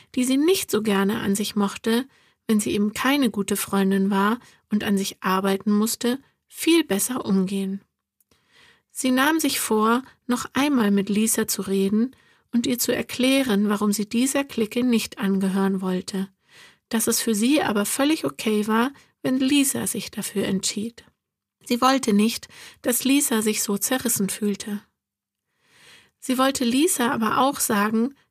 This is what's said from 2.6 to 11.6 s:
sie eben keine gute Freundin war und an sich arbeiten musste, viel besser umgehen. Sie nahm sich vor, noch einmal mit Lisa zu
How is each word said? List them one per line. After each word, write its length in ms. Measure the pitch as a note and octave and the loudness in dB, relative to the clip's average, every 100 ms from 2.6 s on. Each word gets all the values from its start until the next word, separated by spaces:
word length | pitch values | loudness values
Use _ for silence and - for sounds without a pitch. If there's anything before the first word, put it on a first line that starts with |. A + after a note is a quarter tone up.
sie 120 | - | 0
eben 200 | G#3 G#3 | -2 -2
keine 380 | - C4 C#4+ B3 | -2 0 2 0
gute 260 | G#3 G3 G3+ | 0 -2 -4
Freundin 540 | - G3 F#3+ G3 G3 | -2 0 2 2 2
war 280 | G3 G3+ A#3 - _ _ | 2 2 0 -6 _ _
und 120 | G#3 | -2
an 160 | - G3 | 0 -2
sich 240 | G3 - | -2 -6
arbeiten 500 | F#3+ F#3 G3 F#3+ G#3 | -2 0 0 0 0
musste, 480 | G#3 A3 - A#3 C4+ - _ _ | 2 0 0 -2 -2 -8 _ _
viel 360 | - E4 E4 | -4 2 4
besser 400 | D#4 G3 - B3+ | 2 -2 -2 -4
umgehen. 560 | - F#3+ F#3 G3 G3 G3 - _ _ _ _ _ _ _ - _ _ | 0 0 0 -2 -4 -8 -12 _ _ _ _ _ _ _ -20 _ _
Sie 200 | - C4 | -4 0
nahm 300 | B3+ C#4+ D#4+ | 2 2 2
sich 180 | C#4+ - | 0 -2
vor, 420 | - G#3+ A3 A#3+ C4 _ - | 0 0 2 0 -2 _ -4
noch 200 | A#3+ - | -4 -2
einmal 380 | C4 D4 C4 G#3 | -2 0 2 2
mit 180 | G3+ G3 | 2 0
Lisa 400 | G3+ A3 - A3 | 0 0 0 -2
zu 140 | - | -4